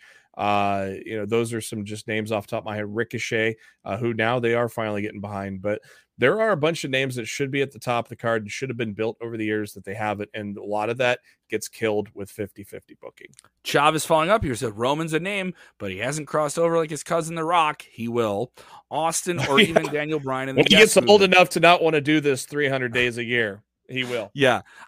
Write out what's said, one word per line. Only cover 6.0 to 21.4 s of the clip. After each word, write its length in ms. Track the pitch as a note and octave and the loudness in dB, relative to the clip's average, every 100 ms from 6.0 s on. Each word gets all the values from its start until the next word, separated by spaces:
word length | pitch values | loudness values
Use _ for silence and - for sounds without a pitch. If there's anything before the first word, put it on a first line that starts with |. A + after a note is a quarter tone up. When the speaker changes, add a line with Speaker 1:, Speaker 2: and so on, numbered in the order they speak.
| _ - | _ 0
Speaker 1:
there 220 | B2 G3+ | 2 4
are 120 | A3 | 2
a 40 | F#3 | 2
bunch 280 | D3+ E3 | 2 0
of 60 | D3 | -2
names 260 | C3 C3+ B2 | -2 -2 -4
that 100 | A2 | -8
should 240 | - C#3 | -4 -4
be 120 | C#3 | -2
at 100 | C3+ | -2
the 80 | - | -4
top 240 | - A#2+ | -2 -2
of 40 | A#2 | -2
the 60 | A2+ | -4
card 260 | A#2+ A2+ | 0 0
and 80 | G#2 | -2
should 180 | - C3 | -6 -6
have 60 | A#2+ | -4
been 160 | A2+ | -4
built 240 | G2+ A2 A2 | -2 -4 -4
over 160 | A#2 A#2 | -8 -4
the 80 | |
years 280 | G#2+ G#2+ G#2 | -2 -2 -4
that 120 | - | -8
they 100 | F#2+ | -10
haven't, 360 | G#2+ G#2+ G2+ G#2 | -4 -4 -4 -6
and 220 | A2 G2+ G2+ | -8 -10 -10
a 60 | |
lot 260 | G2 G#2 G#2+ | -6 -2 -2
of 100 | A#2+ | 0
that 200 | B2 B2 _ _ _ | 0 0 _ _ _
gets 180 | A2 - | -6 -6
killed 400 | - A2+ G#2+ G#2 | -4 -2 -2 -4
with 160 | - G2 | -10 -14
fifty 320 | - G2+ - | -10 -10 -10
fifty 340 | G2 G2+ - - | -18 -18 -18 -20
booking. 260 | - - - - _ _ | -20 -20 -20 -20 _ _
Speaker 2:
Chavez 420 | - D3+ D3 D#3 - | -2 2 4 2 2
following 240 | E3 D#3+ | 2 4
up 140 | A3 | 2
here 100 | F#3 | 2
said, 240 | A#2 B2 G#2 | -2 -4 -2
"Roman's 360 | B2 D3 E3 | 0 0 -2
a 60 | D#3 | -2
name, 320 | F3+ G3+ F#3 - - _ | -2 -4 -6 -8 -16 _
but 120 | G2+ | -10
he 80 | F#2 | -6
hasn't 300 | A#2+ D3+ D3 | -4 -6 -4
crossed 300 | D#3 D3+ E3 | -2 -2 0
over 200 | E3+ E3 | 2 2
like 120 | D#3 | 0
his 120 | D3+ | -6
cousin 320 | - E3+ D#3+ | -4 -2 -2
The 100 | E3 | -4
Rock." 380 | D#3+ F3 D3+ D3 | 0 2 2 0
He 260 | - - A#2 | -10 -8 -4
will. 440 | A#2 A2+ G2+ A#2 - - - _ | 0 0 0 -4 -10 -20 -20 _
Austin 480 | C3 D#3+ D#3+ - F3 C3 | -2 -2 -2 -2 -4 2
or 100 | F3+ | 4
Speaker 1:
<laughs> 0 | |
Yeah. 100 | E3 | 4
Speaker 2:
even 220 | D#3+ - | 2 -6
Daniel 280 | D3 D3+ D#3 | -6 -4 -4
Bryan 300 | C3+ C3 C3+ | -4 -4 -2
in 40 | |
the 60 | C3+ | 2
Speaker 1:
When 60 | - | 4
he 100 | G3+ | 8
gets 180 | G#3+ | 8
Speaker 2:
guest 140 | - - | 8 8
Speaker 1:
old 140 | G#3 | 6
Speaker 2:
movement. 120 | G3 | 8
Speaker 1:
enough 140 | F#3 | 6